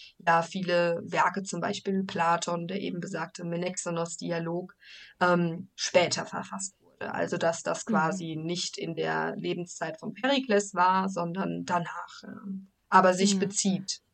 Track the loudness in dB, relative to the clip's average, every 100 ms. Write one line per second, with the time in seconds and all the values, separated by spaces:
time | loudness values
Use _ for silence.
0 | -20 -6 2 4 2 -2 0 2 4 0
1 | -2 2 2 0 -6 -4 -4 -4 -2 0
2 | 0 0 2 2 0 -4 -4 -4 -4 -6
3 | -6 -6 -8 -8 -6 -4 -4 -4 -4 -2
4 | -4 -4 -4 -2 -2 -4 -6 -12 -20 -20
5 | -14 0 4 6 4 -2 -10 -6 2 4
6 | 4 0 -8 -8 -8 -8 -10 _ _ -12
7 | -8 -4 -2 0 0 0 -2 -4 0 0
8 | 0 -2 -4 -6 -4 -4 -6 -6 -6 -4
9 | -2 0 -2 -4 -4 -4 -6 -6 -8 -6
10 | -10 -4 0 2 4 2 2 2 4 4
11 | 2 -2 -4 -2 -2 -4 -2 -2 -2 -8
12 | -12 -14 -16 -14 -10 -10 -12 _ 4 6
13 | 8 6 4 4 2 0 2 0 -2 -8
14 | _